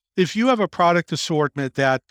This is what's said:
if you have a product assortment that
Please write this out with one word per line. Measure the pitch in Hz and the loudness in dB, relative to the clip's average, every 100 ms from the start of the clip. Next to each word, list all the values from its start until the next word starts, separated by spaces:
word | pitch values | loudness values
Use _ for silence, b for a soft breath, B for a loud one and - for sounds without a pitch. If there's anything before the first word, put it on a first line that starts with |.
| _ - | _ -2
if | 175 214 | -2 0
you | 254 | 0
have | 233 | 2
a | 185 | -2
product | - 170 175 - | 2 2 2 -2
assortment | 160 - 156 143 143 131 - | -8 -4 -2 -2 -4 -6 0
that | 135 131 _ | 0 0 _